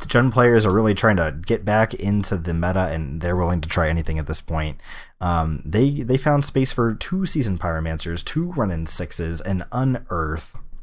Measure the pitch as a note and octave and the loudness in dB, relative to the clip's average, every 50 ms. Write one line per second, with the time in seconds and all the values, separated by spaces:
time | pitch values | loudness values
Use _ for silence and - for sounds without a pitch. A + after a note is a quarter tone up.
0 | - - - A#2+ B2 C3 A2 B2 B2 B2 A#2+ A2+ G#2+ G#2 F#2 G#2 A2+ G#2+ G#2 - | -4 0 2 4 4 4 4 6 6 8 8 6 6 6 4 4 4 4 2 4
1 | - A2+ G#2+ F#2 E2+ D#2 D2+ D#2 E2 - A#2 A2 - G2 G#2 A2 A2 A2 - - | 4 4 4 4 2 0 -2 -4 -2 -2 -2 0 0 2 2 4 2 2 0 -2
2 | - G2+ G2+ G#2 F#2+ - G#2 F#2 E2 F2 E2 E2 E2+ F2 F#2 F#2+ F#2 E2 D2+ E2 | 0 0 2 2 2 0 -2 -2 -2 -2 -2 0 0 0 2 2 0 0 -2 -4
3 | D#2+ C#2 C#2 D#2+ D#2 F2 F2 F2+ F2+ E2+ F2+ E2+ D2+ E2 - - E2+ D#2 D#2+ E2 | -4 -4 -6 -4 -2 -2 0 0 2 2 0 0 -2 -2 0 0 2 2 2 0
4 | D#2+ - E2 D#2 D2+ - - - - - E2 D#2 D#2 D#2 D2 - - - - - | 0 0 0 -2 -2 -2 -4 -4 -4 -2 -2 -2 -2 -4 -6 -8 -12 -16 -16 -16
5 | - - - - F#2 F2+ F2 E2 D#2+ D#2+ D#2 C#2 C2 C#2+ D#2+ G#2 A#2+ C#3 C#3+ C#3 | -16 -18 -12 -6 -2 0 0 0 0 0 -2 -4 -4 -2 0 2 2 2 2 0
6 | B2+ A#2 B2+ C3+ - D3+ D3 C#3+ C#3 - - C#3 C3 B2+ - - A#2+ A#2 A2 A2 | -2 0 0 0 2 2 2 2 2 0 0 0 0 2 2 0 0 0 0 -2
7 | - - - F#3+ F#3+ E3+ - D#3+ B2+ A2 F#2+ E2 - F2+ E2 D#2+ D#2+ E2 D#2+ D#2 | -6 -4 -4 -2 -2 -2 -2 -2 0 0 -2 -2 -2 -2 -2 -2 -2 -2 -4 -4
8 | - E2 E2+ E2+ - - - D3+ E3+ F3 F3+ F3 A#2+ G2 F2 E2 D#2+ D#2+ - - | -4 -4 -6 -6 -6 -4 -4 -2 -4 -2 -2 -2 -2 -2 -2 -2 -4 -4 -4 -4
9 | - D2 - - F2 D#2+ E2+ D#2+ D#2 - G2 F#2 E2 - - A#2+ C3 C3+ B2+ - | -4 -6 -6 -6 -4 -4 -4 -4 -4 -4 -4 -4 -4 -4 -4 -2 0 0 0 -2
10 | - - A2 G#2 D#2+ D#2 - D#2+ - - - - - - - - | -4 -6 -4 -4 -2 -2 -4 -6 -8 -10 -12 -12 -12 -10 -12 -14